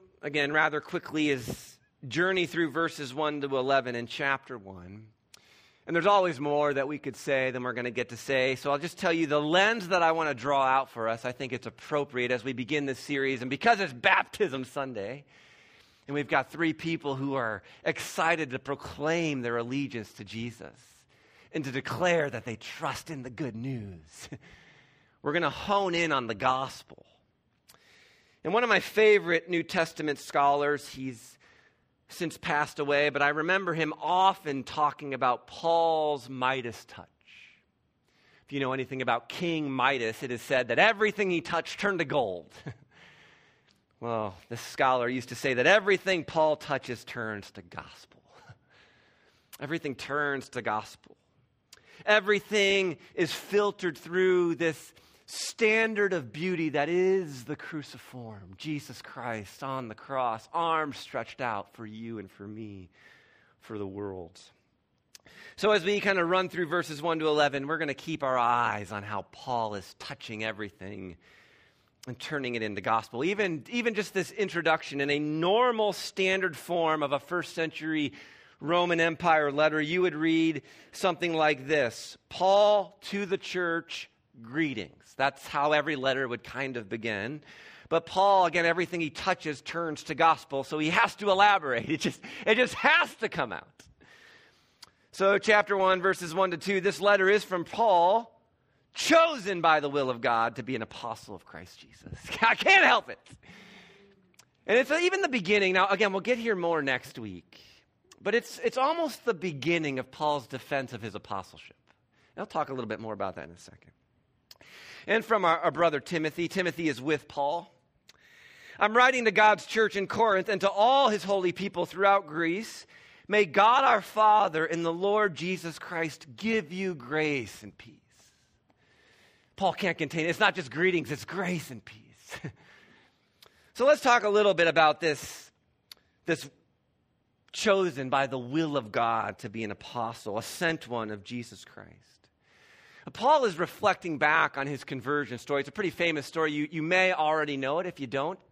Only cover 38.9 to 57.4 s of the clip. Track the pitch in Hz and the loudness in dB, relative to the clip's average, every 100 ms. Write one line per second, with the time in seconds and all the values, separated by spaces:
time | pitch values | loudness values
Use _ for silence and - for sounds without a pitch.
38.9 | 131 123 120 - - 175 160 143 131 127 | -4 0 -2 -2 -6 -2 -2 -2 2 2
39.9 | 135 113 113 131 120 - 131 120 120 208 | 2 -2 -4 -6 -8 0 0 2 4 4
40.9 | 208 214 196 196 170 - 170 - - 202 | 4 0 0 -2 -2 -2 -4 -4 -4 -2
41.9 | 180 147 143 107 90 73 - 143 - _ | -2 0 -2 -2 -4 -12 -18 -18 -18 _
42.9 | _ - - - _ _ _ _ _ _ | _ -20 -20 -20 _ _ _ _ _ _
43.9 | _ 117 113 104 90 - 117 - - 135 | _ -6 -4 -6 -10 -14 -14 -8 2 4
44.9 | 127 120 127 120 120 139 123 143 208 196 | 4 2 -2 -6 -4 -2 2 4 4 4
45.9 | 185 190 180 139 165 156 147 - 135 - | 0 0 -2 -2 0 2 0 -2 -6 -4
46.9 | 117 - 123 110 104 - - 87 - - | -10 -10 -8 -6 -8 -12 -18 -16 -14 -16
47.9 | - - _ _ - - - _ _ _ | -18 -20 _ _ -20 -20 -20 _ _ _
48.9 | _ _ _ _ _ _ - 139 160 147 | _ _ _ _ _ _ -14 -8 -6 -8
49.9 | 123 - 143 143 135 - 127 110 107 - | -10 -6 -2 -2 -4 -6 -6 -4 -4 -6
50.9 | - - - _ _ _ _ _ - _ | -14 -20 -20 _ _ _ _ _ -20 _
51.9 | - - 214 196 202 - 208 196 196 185 | -6 2 2 4 0 0 2 4 2 0
52.9 | 147 - - 165 - - 202 208 196 180 | -4 -8 -4 -4 -4 -2 0 2 0 -6
53.9 | 143 165 180 185 180 175 160 165 151 - | -6 -4 2 4 4 2 0 -2 -2 -10
54.9 | _ _ _ - - - - 220 220 226 | _ _ _ -16 -10 -10 0 2 4 2
55.9 | 208 196 180 117 143 185 170 156 143 147 | 0 0 0 -4 -4 -2 0 0 0 2
56.9 | 180 185 190 160 131 | 2 2 2 -2 -10